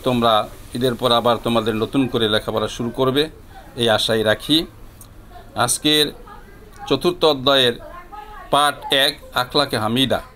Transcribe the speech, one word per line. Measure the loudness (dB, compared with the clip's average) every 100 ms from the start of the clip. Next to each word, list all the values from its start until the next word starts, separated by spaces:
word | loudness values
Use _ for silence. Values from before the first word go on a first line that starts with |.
তোমরা | 0 2 4 4 0 -12 -12
ঈদের | -2 -2
পর | 0 2
আবার | 4 4 0
তোমাদের | 2 0 0
নতুন | -2 0 0 0
করে | 0 0
লেখাপড়া | 0 0 -4 -4
শুরু | -4 -6
করবে, | 0 0 0 -2 -6 -20 -20 -16 -2
এই | 0
আশাই | 2 2 0
রাখি। | 2 0 0 -2 -2 -14 -20 -20 -20 -20 -20 -20 -12
আজকের | -2 -2 0 2 2 2 -2 -18 -20 -20 -20 -20 -16 -4
চতুর্থ | 0 0 2
অধ্যায়ের | 2 4 2 4 4 0 -12 -18 -16 -18 -16 -18 0
পাঠ | 2 2 -2 -2
এক, | 2 2 -2 -8
আখলাকে | -6 -2 -2 0 -2
হামিদা। | 0 0 0 -2 -4